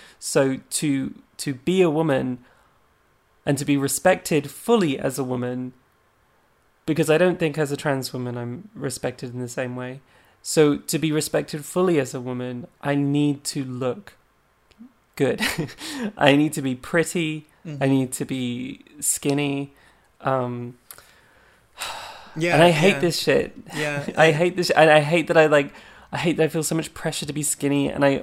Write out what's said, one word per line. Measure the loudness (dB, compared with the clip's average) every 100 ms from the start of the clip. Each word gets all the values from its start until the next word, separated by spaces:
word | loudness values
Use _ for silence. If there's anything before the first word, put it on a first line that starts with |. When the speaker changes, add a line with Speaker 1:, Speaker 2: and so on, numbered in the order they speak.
| -20 _
Speaker 1:
So | -4 0 2 0 -6
to, | -4 -2 -2 -4 -10 _ -12
to | -8
be | -6 0 2
a | 4
woman | 2 2 0 0 -6 -12 _ _ _ _ _ _ _ _ _ -4
and | -2
to | 0
be | 0
respected | 0 0 2 2 2 -2 -2
fully | -6 0 2 2 0
as | -4 -4
a |
woman, | -4 -4 -4 -6 -8 -14 _ _ _ _ _ _ _ _ _ _ -4
because | 0 2
I | 4
don't | 4 2
think | -2 -2
as | -2
a | -2
trans | -2 -2 -4
woman | -6 -6 -6
I'm | -8 -10 -14
respected | -10 -8 -6 -8 -8 -10
in | -8
the | -8
same | -6 -6 -6
way. | -10 -12 -20 _ _ _
So | -2 4 4 4
to | -2 -4
be | 0
respected | 0 0 -2 -4 -8 -6
fully | 0 2 2
as | 0
a | -4
woman, | -8 -8 -8 -10 -12 _
I | -2 0
need | 0 2 0 -2 -6
to | -8 -8
look | -6 -6 -6 -10 -20 _ _ _ _ _ -20 -20 _ _ -2
good. | -2 0 -2 -4 -8 -10
<laughs> | -12 -8 -8 2
I | 4 4
need | 2
to | -2
be | -4
pretty. | -6 -2 -2 0 -2 -4 -6 -12 _ -12
Speaker 2:
Mm-hmm. | -4
Speaker 1:
I | 0
need | 2 0
to | -4
be | -6 -4 -4 -6 -8 -14 -18 -8
skinny. | -4 -2 0 0 0 -2 -6 _ _ _ _ _
Um, | -2 -2 -2 -6 -10 -14 -20 -20 -20 _ _ _ _ _ _ -14 -12 -12 -14 -18 -16 -4
Speaker 2:
Yeah, | 2
Speaker 1:
and | 6
I | 6
hate | 6 4
Speaker 2:
yeah. | 4
Speaker 1:
this | 0 0
shit. | 2 2 0 -8 -12 -6
Speaker 2:
Yeah. | -4 -4 -2
Speaker 1:
<laughs> | 4
I | 4
hate | 6 2 0
this | 2
sh-, | 6
and | 8
I | 8
hate | 6 2 4
that | 6
I, | 6
like, | 6 2 -6 -20 -20 -12
I | -4
hate | -2 0
that |
I | 0
feel | 0
so | -2 -2
much | -4
pressure | -8 -8 -6 -6
to |
be | -4
skinny, | -4 -2 0 2 0
and | 2 2
I, | 2